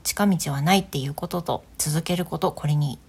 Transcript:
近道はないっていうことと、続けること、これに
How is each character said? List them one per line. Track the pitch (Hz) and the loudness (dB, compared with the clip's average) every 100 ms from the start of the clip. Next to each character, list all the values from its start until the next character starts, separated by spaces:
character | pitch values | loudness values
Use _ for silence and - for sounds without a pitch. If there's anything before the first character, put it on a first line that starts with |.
近 | - - 208 | -6 2 2
道 | 175 151 | 2 0
は | 139 | 0
な | 147 196 | 4 4
い | |
っ | 185 | 2
て | 147 | -4
い | 135 | -4
う | 143 | -6
こ | 175 | -4
と | 180 | -4
と、 | 165 123 - - | -2 -4 -6 -6
続 | - 151 | -2 -2
け | 165 175 | 0 -2
る | 175 | -2
こ | 151 | -2
と、 | 185 | -2
こ | - 147 | 0 0
れ | 147 | 2
に | 147 117 | 2 -4